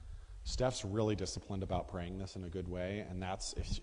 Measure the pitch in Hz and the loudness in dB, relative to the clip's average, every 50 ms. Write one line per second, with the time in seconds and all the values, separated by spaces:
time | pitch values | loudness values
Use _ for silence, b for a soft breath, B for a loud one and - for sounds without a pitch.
0 | B B B B B B B B - - - - 123 131 120 - - 98 98 110 | B B B B B B B B -4 0 4 4 6 4 4 2 0 2 4 6
1 | 110 107 107 98 95 87 - 98 - - 101 95 95 - 95 87 - - 98 92 | 6 6 6 4 2 -2 -2 -4 -4 -2 -2 0 0 2 2 0 0 0 -2 -4
2 | 85 87 92 92 95 92 - 95 92 87 82 95 90 90 90 90 90 92 101 104 | -2 -2 -4 -4 -4 -4 -4 -6 -4 -4 -2 -2 -2 -2 -2 0 0 0 0 -2
3 | 101 - 90 90 92 90 95 - - - - - - - - - | -4 -4 -4 -2 -2 -2 -2 -2 -2 -2 -2 -2 0 0 0 0